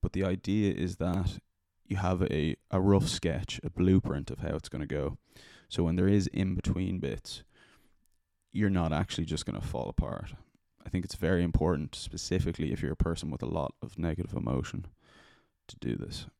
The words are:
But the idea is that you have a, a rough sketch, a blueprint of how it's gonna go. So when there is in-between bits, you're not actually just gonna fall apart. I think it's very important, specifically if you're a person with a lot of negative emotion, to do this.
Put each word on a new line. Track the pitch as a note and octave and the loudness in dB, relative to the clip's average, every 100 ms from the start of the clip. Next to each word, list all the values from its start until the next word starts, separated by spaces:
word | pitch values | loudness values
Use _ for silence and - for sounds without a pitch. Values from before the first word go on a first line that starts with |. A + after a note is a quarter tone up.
But | F#2+ | -2
the | G2 | 0
idea | F#2+ F#2 - G#2 G#2 | 0 0 0 2 2
is | - F2+ F2+ | 2 -2 0
that | F2 F2+ F#2 - _ _ _ _ _ | 0 2 0 -2 _ _ _ _ _
you | F#2+ | 0
have | F#2 F#2 | 2 2
a, | F#2+ D2+ D#2 - _ | 2 2 0 -2 _
a | F#2+ | 2
rough | F#2+ G2 - | 6 6 6
sketch, | - F2 D#2+ - - | 0 -2 -2 -4 -6
a | E2 | -6
blueprint | - F2+ F#2 - C#2+ - | 2 6 6 6 -4 -4
of | C2 | -6
how | D#2 D2+ | -4 -4
it's | - | -6
gonna | - - | -8 -4
go. | C#2+ C#2+ - _ - - - _ | -2 -2 -6 _ -20 -20 -20 _
So | - | 0
when | F2 F2 | 2 4
there | F#2 | 4
is | G2+ F#2 | 4 4
in-between | - F#2+ F2+ - F#2 F#2 F#2 | 0 0 0 0 0 0 -2
bits, | C#2+ A1+ - - - _ - _ _ _ _ _ _ _ _ | -4 -6 -10 -16 -16 _ -20 _ _ _ _ _ _ _ _
you're | - G#2 | 0 2
not | F#2+ E2 | 4 2
actually | D2+ F#2 - D#2+ | 2 0 -2 -2
just | D#2 - | -2 -4
gonna | - | -6
fall | - - - | -6 -6 -4
apart. | - - - - - - _ _ _ - | -2 -2 -2 -10 -14 -18 _ _ _ -6
I | |
think | F#2 | -6
it's | F2 - | -6 -4
very | E2+ F2+ | 0 2
important, | F2 E2 D#2+ D#2 D2+ | 4 2 2 0 -2
specifically | - - D#2+ - F2+ F2 E2+ D#2 | -8 -12 -10 -2 0 0 -2 -2
if | C2 | -2
you're | C#2 | -4
a | D2+ | 0
person | - E2 - | 0 0 -4
with | - | -6
a | A#1+ | -4
lot | E2 C#2+ - | -2 -4 -6
of | - - | -14 -4
negative | E2+ D#2 - | -4 -2 -4
emotion, | - - C2 - - - - _ - - _ _ _ _ | -4 -2 -2 -2 -6 -10 -16 _ -20 -20 _ _ _ _
to | - | -8
do | - A1+ | -4 -4
this. | - - - _ | -4 -8 -12 _